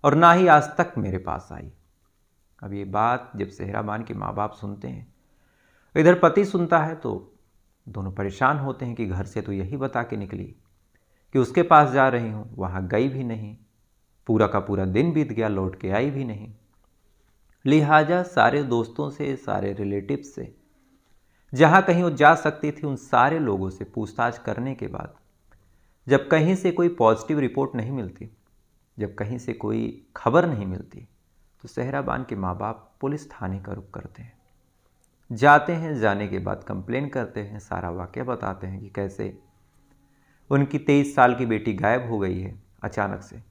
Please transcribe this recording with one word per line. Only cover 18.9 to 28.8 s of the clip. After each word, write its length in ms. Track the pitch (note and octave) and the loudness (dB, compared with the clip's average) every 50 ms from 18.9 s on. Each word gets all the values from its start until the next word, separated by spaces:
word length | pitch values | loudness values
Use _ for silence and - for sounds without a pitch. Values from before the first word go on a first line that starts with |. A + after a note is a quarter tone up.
| - - D3 C#3+ | -6 -8 -8 -8
से, 260 | C#3 - D3 C#3+ C3+ | -6 -6 -6 -6 -6
सारे 380 | - - - G2+ G2+ F#2+ G2 G2+ | -6 -6 -4 -4 -4 -4 -4 -6
रिलेटिव 440 | G#2 G2+ G2 G2+ G2+ G2 G2+ C#3+ C#3 | -4 -4 -4 -4 -6 -4 -6 -6 -8
से, 400 | - - - - A#2 A2+ - _ _ _ _ _ _ _ _ _ _ _ _ _ _ _ _ _ _ _ - | -8 -12 -14 -14 -14 -14 -16 _ _ _ _ _ _ _ _ _ _ _ _ _ _ _ _ _ _ _ 4
जहाँ 280 | B2+ D#3 D3+ E3 F#3+ | 6 6 8 8 6
कहीं 220 | F#3+ F#3 E3+ E3+ F3+ | 6 6 2 2 2
वो 60 | E3+ | 0
जा 260 | D3+ B2+ D3 D3 E3 | 2 6 8 8 8
सकती 360 | D#3+ - D3+ D3+ - - D3+ | 8 2 -4 -4 -2 -6 -6
थी, 160 | D3 - - D3 | -6 -6 -6 -6
उन 80 | C#3 | -6
सारे 440 | - - - - A#2+ B2 C3+ D#3 E3 | -8 -6 0 4 4 4 4 2 0
लोगों 300 | D3+ A#2+ G2+ F#2+ F#2+ F#2 | 0 -2 -2 -2 -2 -4
से 160 | F#2+ - G#2 | -6 -10 -14
पूछताछ 520 | - - A2 G#2+ G#2 - - A#2 A#2+ A#2+ - | -10 -8 -8 -8 -6 -4 -2 -2 -2 -4 -6
करने 380 | - - G#2 A2+ B2 C3+ C3 | -8 -8 -6 -6 -6 -8 -8
के 120 | B2 A#2 G2+ | -8 -10 -10
बाद 280 | - - - - - _ _ _ _ _ _ _ _ _ _ _ _ _ _ _ _ _ _ - | -10 -10 -12 -14 -16 _ _ _ _ _ _ _ _ _ _ _ _ _ _ _ _ _ _ 2
जब 200 | C3 C3+ C3+ - | 2 2 4 4
कहीं 280 | E3 D#3+ D#3 E3+ F#3+ | 2 4 4 2 2
से 160 | F#3 F#3 F#3 | 2 0 -2
कोई 180 | E3+ - F3 F3 | 0 2 0 0
पॉजिटिव 500 | F3 - A2+ A2 A2+ - - - D#3 D3 | 2 4 4 4 4 4 0 -2 -2 0
रिपोर्ट 360 | C3+ A#2+ - C3+ C3+ B2+ - | 0 -2 -2 -2 -4 -4 -4
नहीं 160 | A#2+ A2 A#2+ | -8 -8 -6
मिलती, 380 | C#3 C3 G#2+ F#2 - - A2 A2 _ _ _ _ _ _ _ _ _ _ | -6 -8 -8 -10 -12 -16 -18 -20 _ _ _ _ _ _ _ _ _ _